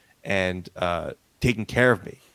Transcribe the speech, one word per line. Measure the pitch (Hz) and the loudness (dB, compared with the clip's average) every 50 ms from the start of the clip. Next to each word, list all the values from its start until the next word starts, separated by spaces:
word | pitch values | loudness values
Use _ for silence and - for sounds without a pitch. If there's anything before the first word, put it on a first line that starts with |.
| _ _ _ _ - | _ _ _ _ -6
and, | - 98 95 92 92 90 92 85 - - | -2 0 0 0 0 -2 -4 -8 -10 -6
uh, | - 90 87 87 82 78 69 - _ _ _ _ - | -4 -2 -2 -2 -2 -4 -8 -10 _ _ _ _ -2
taking | - 123 110 110 104 | -2 0 0 0 -4
care | - - 117 127 127 | -2 2 4 6 6
of | 113 92 - | 4 2 0
me. | - - - _ _ | -12 -18 -18 _ _